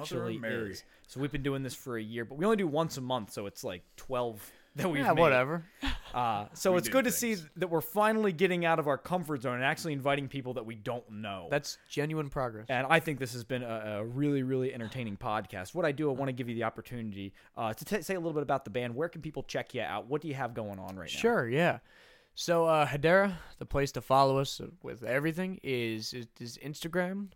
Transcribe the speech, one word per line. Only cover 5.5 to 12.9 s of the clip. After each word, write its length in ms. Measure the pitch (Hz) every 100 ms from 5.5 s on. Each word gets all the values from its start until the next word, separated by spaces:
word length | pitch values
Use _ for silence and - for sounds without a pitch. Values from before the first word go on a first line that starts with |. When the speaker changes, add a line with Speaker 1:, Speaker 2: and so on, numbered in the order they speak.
| 170 165 - 269 - -
Speaker 1:
Uh, 320 | 123 120 104 104
so 180 | - 190
Speaker 2:
We 60 | 175
Speaker 1:
it's 80 | 117
Speaker 2:
do 60 |
Speaker 1:
good 120 | 262 254
to 40 |
Speaker 2:
things. 300 | - 233 196
Speaker 1:
see 80 | 156 165
that 100 | 180
we're 120 | 165
finally 500 | - 202 214 220 214
getting 320 | 156 180 175
out 140 | 170 160
of 80 | 147
our 120 | 135
comfort 440 | - 180 156 139
zone 120 | 127 123
and 80 |
actually 300 | 135 156 170
inviting 340 | 143 135 143 135
people 260 | 139 127
that 100 | 123
we 120 | 110 113
don't 320 | 104 120 117
know. 380 | 107 107 95 85
Speaker 3:
That's 260 | 147 - - -
genuine 380 | 143 151 156 139
progress. 380 | 151 127 107 113
Speaker 1:
And 180 | 127
I 120 | 135